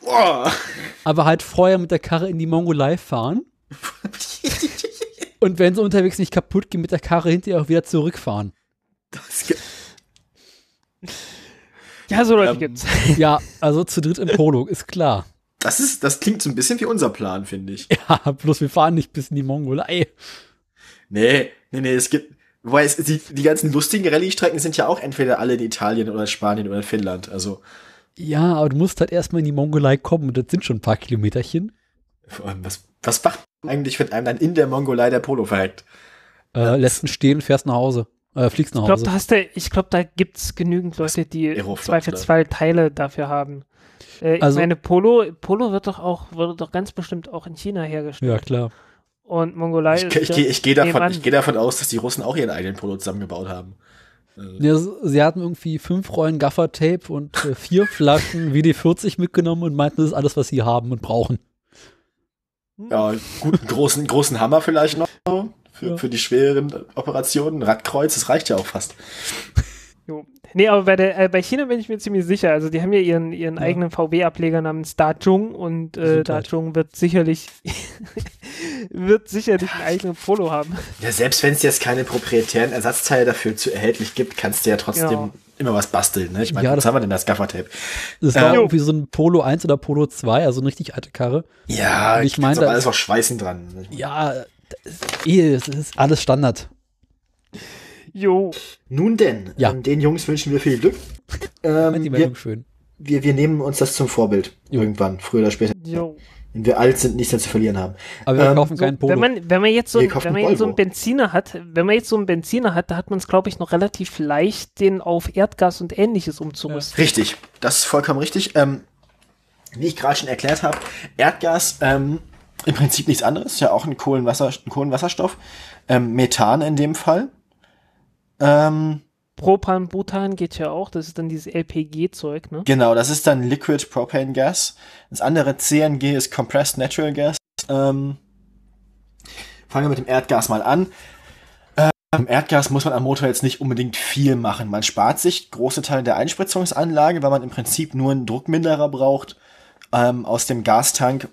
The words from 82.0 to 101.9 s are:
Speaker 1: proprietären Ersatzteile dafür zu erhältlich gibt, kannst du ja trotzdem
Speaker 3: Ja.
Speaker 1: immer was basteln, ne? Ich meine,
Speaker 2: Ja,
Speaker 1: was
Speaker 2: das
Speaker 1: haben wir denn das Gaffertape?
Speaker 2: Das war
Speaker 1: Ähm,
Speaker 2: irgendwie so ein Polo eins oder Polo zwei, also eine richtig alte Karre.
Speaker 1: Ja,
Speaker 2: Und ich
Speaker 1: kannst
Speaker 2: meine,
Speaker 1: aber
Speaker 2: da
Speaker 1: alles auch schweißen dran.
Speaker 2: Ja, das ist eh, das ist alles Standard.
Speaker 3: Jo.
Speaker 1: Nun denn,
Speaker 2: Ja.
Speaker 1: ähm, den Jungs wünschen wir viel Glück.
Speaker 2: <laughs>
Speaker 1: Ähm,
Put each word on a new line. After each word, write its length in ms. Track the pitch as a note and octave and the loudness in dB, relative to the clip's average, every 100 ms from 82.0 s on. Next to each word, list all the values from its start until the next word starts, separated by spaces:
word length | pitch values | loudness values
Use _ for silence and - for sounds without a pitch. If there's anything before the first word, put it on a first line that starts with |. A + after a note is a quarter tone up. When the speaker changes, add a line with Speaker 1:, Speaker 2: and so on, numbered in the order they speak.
Speaker 1:
proprietären 680 | B2+ B2+ - A#2 A2 A#2 A#2+ | -2 -4 0 0 2 0 0
Ersatzteile 540 | A#2 A2 A#2+ - C3+ B2 | 0 -2 -2 2 4 4
dafür 300 | A2+ A2 G#2+ | 2 -4 -4
zu 180 | - | -4
erhältlich 400 | F#2+ G#2+ A2+ A2 - | 0 0 0 -6 -4
gibt, 220 | B2 - | -6 -4
kannst 280 | G#2 G#2 A2 | -4 -2 0
du 40 | |
ja 80 | G#2 | 0
trotzdem 320 | - A2 D#3+ | -2 -2 -2
Speaker 3:
Ja. 200 | A2 G#2 - _ _ | -2 -4 -10 _ _
Speaker 1:
immer 160 | C3+ | -2
was 140 | G#2 - | 0 0
basteln, 460 | G2 G2 G2+ F2 | 0 0 -2 -4
ne? 100 | F#2 | -4
Ich 100 | A2+ | -2
meine, 120 | D3 B2+ | 0 0
Speaker 2:
Ja, 60 | |
Speaker 1:
was 40 | C#3+ | 2
Speaker 2:
das 80 | A#2 | 2
Speaker 1:
haben 100 | C3 | 2
wir 40 | |
denn 80 | G#2 | 0
das 160 | F#2+ - | -2 -2
Gaffertape? 440 | G2+ G2 F#2 - - - - - - | -2 -2 -6 -12 -12 -10 -10 -12 0
Speaker 2:
Das 140 | D3+ C3 | 2 6
war 140 | B2 | 6
Speaker 1:
Ähm, 60 | F3 | 6
Speaker 2:
irgendwie 240 | G#3+ D#3+ | 4 2
so 120 | D3 | 2
ein 160 | D#3 C#3 | 0 -2
Polo 340 | - D#3+ F3 | 0 4 4
eins 240 | C3 D#3+ - | 2 0 0
oder 120 | C#3+ | 0
Polo 280 | - D3 D3 | 0 0 0
zwei, 400 | - A#2 A#2+ D#3+ | -2 0 2 2
also 160 | B2+ | 0
eine 60 | C3+ | -2
richtig 260 | - E3 | -4 -10
alte 160 | - - | -10 -14
Karre. 360 | - B2 C#3+ E3 _ - | -6 -2 -2 -4 _ -8
Speaker 1:
Ja, 520 | - - - G#2+ A2+ | -2 0 2 2 4
Speaker 2:
Und 60 | C#3 | 2
ich 80 | |
Speaker 1:
kannst 80 | - | 2
Speaker 2:
meine, 160 | C3+ C3+ | 2 4
Speaker 1:
aber 80 | C#3+ | 4
Speaker 2:
da 40 | |
Speaker 1:
alles 120 | A#2 B2 | 4 2
auch 80 | |
schweißen 460 | - - A2 A2+ A#2+ | -2 0 0 2 -2
dran. 480 | F#2+ F2+ F2 F#2 F#2+ | -6 -8 -14 -16 -14
Speaker 2:
Ja, 440 | C#3+ C#3 D3 C#3+ C3 - _ _ - | -10 -8 -4 -4 -4 -10 _ _ -20
das 100 | - | -18
ist 320 | D#3+ - - - | -12 -10 -4 4
eh, 260 | F#3 D#3+ | 6 6
das 140 | C3 C3+ | 2 0
ist 300 | C#3+ D3 - | -8 -8 0
alles 240 | C#3 D#3 | 2 2
Standard. 480 | - C3+ C3+ A2 - _ _ _ _ _ _ _ _ - - - - - - | 2 2 2 -2 -10 _ _ _ _ _ _ _ _ -20 -20 -20 -20 -20 -18
Speaker 3:
Jo. 380 | F#3+ G3 F#3 F#3+ D#3 - - _ | -2 2 2 0 -6 -16 -20 _
Speaker 1:
Nun 300 | C3+ G3+ A3+ | 0 2 4
denn, 360 | G3 A2+ F#2 - | 4 2 -10 0
Speaker 2:
Ja. 140 | A#2 | 0
Speaker 1:
ähm, 120 | C3 | 2
den 160 | C3 D3 | 0 2
Jungs 260 | D3 E3 D#3 | 2 2 -2
wünschen 260 | D3+ D3 | -2 0
wir 60 | C#3 | 0
viel 160 | D3+ A#2+ | 2 4
Glück. 160 | E3 - - - _ | 2 0 -14 -20 _
Speaker 2:
<laughs> 80 | - - _ | -10 -10 _
Speaker 1:
Ähm, 100 | D#3+ D#3 D#3+ | 0 2 2